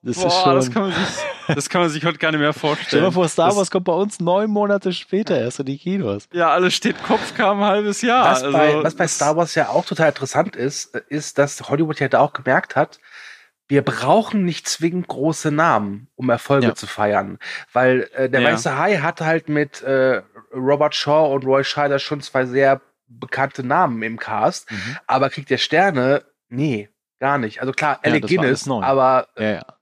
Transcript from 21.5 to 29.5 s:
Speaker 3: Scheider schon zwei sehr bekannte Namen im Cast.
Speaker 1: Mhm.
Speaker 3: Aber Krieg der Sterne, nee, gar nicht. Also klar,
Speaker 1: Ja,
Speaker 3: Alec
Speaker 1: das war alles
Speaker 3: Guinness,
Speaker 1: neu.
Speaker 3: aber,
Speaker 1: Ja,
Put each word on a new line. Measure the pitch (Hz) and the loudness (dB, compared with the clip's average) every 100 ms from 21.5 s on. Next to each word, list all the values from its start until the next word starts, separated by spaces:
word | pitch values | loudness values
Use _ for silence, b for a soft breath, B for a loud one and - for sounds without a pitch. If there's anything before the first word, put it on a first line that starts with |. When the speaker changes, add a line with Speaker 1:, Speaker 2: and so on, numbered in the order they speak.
| 135 | 0
Speaker 3:
Scheider | 139 - 143 139 | 0 -2 0 0
schon | - 147 | -4 -8
zwei | - 135 | -4 -2
sehr | 127 127 135 135 _ _ _ | 0 2 4 2 _ _ _
bekannte | 120 127 - 135 - | -18 -8 -4 -4 -4
Namen | 123 156 175 113 | -2 0 0 -2
im | 110 113 | -6 -8
Cast. | - 107 131 - - | -6 0 0 -2 -12
Speaker 1:
Mhm. | 104 101 143 - | -10 -10 -10 -2
Speaker 3:
Aber | 127 135 | 0 0
Krieg | - 139 | -4 -4
der | 127 | -2
Sterne, | - 156 196 143 127 139 _ _ _ | 0 2 2 2 2 0 _ _ _
nee, | 123 151 113 104 _ _ _ | -4 -2 -2 -6 _ _ _
gar | 135 143 | -2 0
nicht. | 110 - | -2 -6
Also | 131 | -6
klar, | 135 151 135 | -2 -2 -2
Speaker 1:
Ja, | - | 0
Speaker 3:
Alec | 156 | 0
Speaker 1:
das | 147 180 | 0 0
war | |
alles | 131 - | 2 0
Speaker 3:
Guinness, | 139 | -2
Speaker 1:
neu. | 120 | -2
Speaker 3:
aber, | 131 135 131 131 - - | 0 2 4 2 -2 -4
Speaker 1:
Ja, | 107 | -4